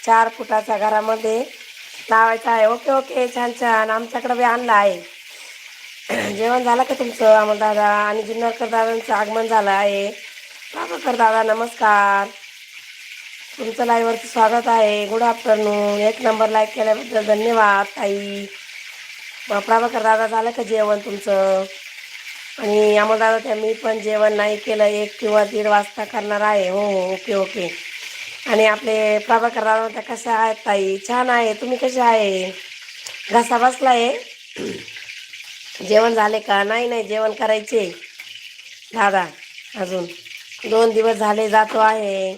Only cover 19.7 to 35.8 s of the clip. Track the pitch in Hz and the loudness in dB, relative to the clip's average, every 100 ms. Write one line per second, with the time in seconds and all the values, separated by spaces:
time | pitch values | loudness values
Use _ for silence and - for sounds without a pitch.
19.7 | 226 233 233 220 220 220 226 233 233 214 | 2 2 0 2 2 2 0 -2 -4 -2
20.7 | 220 214 208 214 202 208 196 190 190 190 | 0 2 0 -4 -8 -2 2 2 0 -2
21.7 | - - - - - - - - - 220 | -12 -18 -18 -18 -18 -16 -16 -16 -8 0
22.7 | 214 214 208 214 220 220 226 254 214 220 | 4 4 4 4 2 2 2 -2 -4 -2
23.7 | 226 247 220 208 214 214 208 208 214 220 | -2 -4 -4 -2 2 2 2 0 -2 -4
24.7 | 214 208 208 208 - 220 214 208 208 214 | 2 2 2 -6 -4 0 2 2 -2 2
25.7 | 208 202 - 208 226 208 208 214 208 180 | 2 0 -8 -6 -6 -4 0 2 2 0
26.7 | 190 208 190 185 185 - 196 190 208 170 | 0 0 0 -2 -4 -2 -2 -2 -4 -8
27.7 | - - - - - - - 277 220 220 | -8 -14 -14 -14 -14 -14 -12 -2 4 4
28.7 | 214 254 220 214 214 214 226 233 226 214 | 2 -2 0 0 0 2 2 2 0 0
29.7 | 220 226 220 - 226 240 220 226 220 - | 0 0 -8 -10 -10 -2 0 0 -2 -2
30.7 | 202 190 190 - 247 254 240 226 214 247 | 0 0 -4 -2 -2 2 2 2 -2 -4
31.7 | 247 254 254 240 220 202 190 185 - - | -2 -2 2 4 4 2 0 -4 -8 -16
32.7 | - - - - - - 226 226 240 247 | -18 -18 -16 -16 -14 0 2 2 4 2
33.7 | 254 262 240 233 453 - - - - - | 4 2 4 2 -2 -10 -20 -18 -10 -10
34.7 | - - - - - - - - - - | -10 -14 -18 -18 -18 -18 -20 -18 -18 -18
35.7 | - | -14